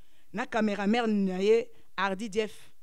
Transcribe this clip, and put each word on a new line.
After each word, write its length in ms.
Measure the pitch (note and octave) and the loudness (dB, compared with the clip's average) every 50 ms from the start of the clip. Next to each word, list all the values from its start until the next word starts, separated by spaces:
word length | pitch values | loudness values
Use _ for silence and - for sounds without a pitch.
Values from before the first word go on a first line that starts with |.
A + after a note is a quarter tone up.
| - - - - - - - | -16 -16 -16 -16 -14 -8 -6
Na 140 | G3 B3+ | -6 -4
caméraman 600 | - - A3+ G#3+ G#3+ G3+ G3 G3+ G3 A3 B3 A#3 | -2 0 2 2 2 2 2 2 2 4 4 4
na 340 | A3 G#3+ G3+ G3 F#3 F#3 F3+ | 2 2 2 2 2 0 2
ye 300 | G3 G#3 A3 A#3 - - - - - - - | 4 6 6 6 4 0 -10 -14 -14 -10 -4
Hardy 320 | - F#3+ G3 F#3+ F#3 A3+ A3+ F3 | -2 0 0 0 -2 -6 -6 -2
Jeff 400 | A3 A3 - - - - - - - | -2 -2 -2 -4 -12 -14 -14 -16 -16